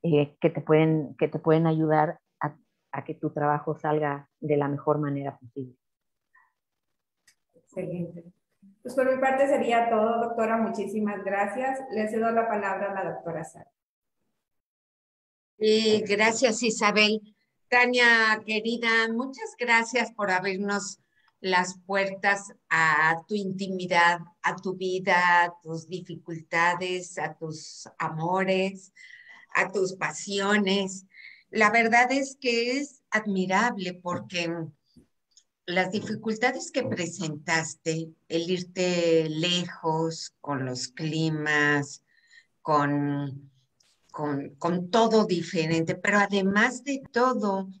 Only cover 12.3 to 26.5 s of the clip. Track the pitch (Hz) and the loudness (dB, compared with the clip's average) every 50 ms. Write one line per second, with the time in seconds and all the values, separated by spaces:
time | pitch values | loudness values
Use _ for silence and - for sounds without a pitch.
12.3 | 226 226 226 226 214 208 202 196 190 190 202 196 196 190 180 165 - - - 170 | 2 0 2 2 0 0 0 -2 -2 -2 -2 -2 -2 -4 -4 -4 -6 -6 -8 -8
13.3 | 156 151 160 - - - - _ _ _ _ _ _ _ _ _ _ _ _ _ | -8 -8 -8 -10 -14 -20 -20 _ _ _ _ _ _ _ _ _ _ _ _ _
14.3 | _ _ _ _ _ _ _ _ _ _ _ _ _ _ _ _ _ _ _ _ | _ _ _ _ _ _ _ _ _ _ _ _ _ _ _ _ _ _ _ _
15.3 | _ _ _ _ _ _ 214 214 214 220 220 220 214 214 - 185 202 202 220 226 | _ _ _ _ _ _ 2 4 4 4 6 4 4 2 2 0 2 4 4 2
16.3 | 220 220 262 233 220 - 247 226 214 - 220 208 202 214 214 208 220 214 - - | 4 4 2 2 2 2 0 -2 0 2 2 2 4 4 4 4 2 -2 -4 -12
17.3 | _ _ _ _ _ _ _ _ 247 247 247 247 247 247 240 233 233 226 220 220 | _ _ _ _ _ _ _ _ 2 4 4 4 4 4 6 6 6 6 4 2
18.3 | 220 214 214 208 214 214 220 226 233 226 233 226 226 226 226 226 226 233 262 269 | 2 0 -2 -4 -4 -2 -2 -2 -4 -2 0 2 2 2 2 0 -2 -4 -4 -6
19.3 | 269 - 440 440 - - 240 240 233 226 226 226 254 247 233 220 - - 202 185 | -8 -12 -12 -12 -8 -6 0 2 4 2 2 2 -2 -2 -2 -2 -4 -6 -2 0
20.3 | 185 185 185 196 190 190 202 202 202 202 196 196 - _ _ _ _ _ _ _ | 0 0 0 -2 -4 -2 -2 -2 -2 -2 -4 -8 -14 _ _ _ _ _ _ _
21.3 | _ _ - 190 185 180 180 - - - _ - 196 196 196 196 196 190 - 196 | _ _ -4 0 2 2 0 0 -6 -14 _ -4 -2 -2 -2 -2 -4 -2 0 0
22.3 | 196 196 - - - _ _ _ 165 160 160 160 151 147 156 160 165 165 - _ | 0 0 -4 -16 -20 _ _ _ 0 2 4 4 4 4 4 2 2 0 -4 _
23.3 | 214 208 196 190 190 185 196 185 185 185 180 175 180 170 170 170 175 170 170 - | -4 -4 -4 -4 -6 -6 -6 -6 -6 -6 -4 0 2 4 4 4 2 0 -6 -16
24.3 | _ _ - 175 185 185 - 196 180 185 190 185 185 185 185 196 180 175 - - | _ _ -4 -4 -4 -2 -6 -8 -6 -4 -4 -4 -4 -2 0 2 2 4 4 4
25.3 | 175 175 170 175 - - _ 156 165 165 - - 185 170 - - 165 165 _ - | 4 4 4 2 -2 -10 _ -10 -10 -10 -10 -10 -12 -12 -10 -12 -14 -14 _ -12
26.3 | 165 156 - _ | -12 -12 -10 _